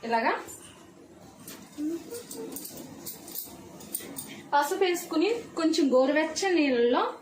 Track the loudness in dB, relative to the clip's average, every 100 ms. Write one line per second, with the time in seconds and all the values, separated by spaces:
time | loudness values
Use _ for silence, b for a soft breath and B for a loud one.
0 | 0 2 2 0 -6 -14 -18 -20 -20 -20
1 | -20 -20 -20 -18 -16 -16 -16 -6 -4 -4
2 | -8 -12 -10 -10 -10 -10 -12 -14 -14 -14
3 | -14 -14 -12 -12 -12 -16 -18 -18 -12 -10
4 | -10 -12 -12 B 0 2 2 2 2 2
5 | 0 2 2 2 -4 0 2 4 6 6
6 | 6 4 2 0 2 4 4 6 6 4
7 | 2 -4